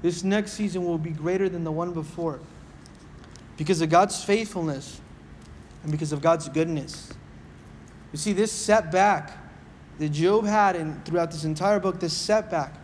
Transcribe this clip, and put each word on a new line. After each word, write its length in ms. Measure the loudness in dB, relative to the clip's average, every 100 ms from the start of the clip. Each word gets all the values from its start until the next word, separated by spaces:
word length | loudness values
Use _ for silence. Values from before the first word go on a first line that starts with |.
this 220 | -2 0
next 300 | 0 0 0
season 320 | -4 -4 -2 -2
will 120 | -2
be 120 | -4
greater 400 | -4 -2 0 0
than 160 | -2 -4
the 60 |
one 200 | -4 -4
before 480 | -6 -8 -4 -4 -4 -12 -20 -20 -20 -20 -20 -20 -20 -20 -20 -20 -8
because 260 | 0 0
of 80 | 6
God's 340 | 6 6 0
faithfulness 760 | 0 0 0 -4 -4 -4 -10 -16 -18 -20 -20 -20 -20 -20 -20 -12
and 80 | -6
because 200 | -4 -4
of 100 | 0
God's 280 | 2 2 0
goodness. 640 | -2 0 -2 -6 -12 -16 -18 -18 -20 -20 -20 -20 -20 -20 -20 -12
You 60 | -6
see, 160 | -2
this 180 | 2 0
setback 840 | 0 4 4 4 4 4 4 -2 -16 -20 -20 -20 -20 -20 -6
that 100 | -4
Job 360 | 2 4 4 4
had 300 | 4 4 2
in, 240 | -4 -8
throughout 280 | -2 0 0
this 120 | -2
entire 360 | -4 0 2 2
book, 200 | 2 -2
this 140 | -4
setback, 600 | -4 2 0 2 -4 -4 -10